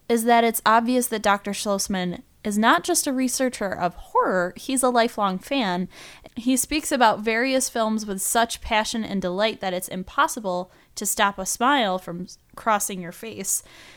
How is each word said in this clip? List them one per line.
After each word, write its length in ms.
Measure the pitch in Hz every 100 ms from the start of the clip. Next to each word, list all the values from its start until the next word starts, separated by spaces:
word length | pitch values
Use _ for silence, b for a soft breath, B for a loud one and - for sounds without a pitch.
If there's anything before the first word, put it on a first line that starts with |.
| -
is 160 | 233
that 180 | 233 233
it's 200 | 233 226 214
obvious 400 | 226 233 254 240
that 140 | 220
Doctor 300 | 214 202 202
Schlossman 720 | 196 214 196 - 190 180 175 - _
is 140 | 214 202
not 260 | 226 339
just 240 | 349 339 294
a 40 |
researcher 600 | 262 254 - 254 - 196
of 220 | - 175
horror, 580 | - - 508 466 185 180 -
he's 260 | - 262
a 40 | 254
lifelong 460 | 240 233 - 202 185
fan. 520 | - 277 202 180 185 B B B - -
He 200 | 233 262
speaks 360 | - 294 -
about 260 | 262 226 208
various 500 | 220 226 262 262 254
films 380 | 240 220 220 208
with 160 | 190
such 380 | - 233 233 -
passion 420 | - 220 214 233
and 180 | 214 196
delight 400 | 180 185 220 -
that 140 | 190
it's 140 | 180 -
impossible 800 | 185 185 - 311 254 196 180 180 b b
to 100 | - 208
stop 340 | - 202 196
a 60 | 185
smile 520 | - 240 285 208 185
from 240 | 180 175
s-, 160 | 180 - _
crossing 460 | - 226 208 - 185
your 100 | 170
face. 540 | - 226 208 196 - B B B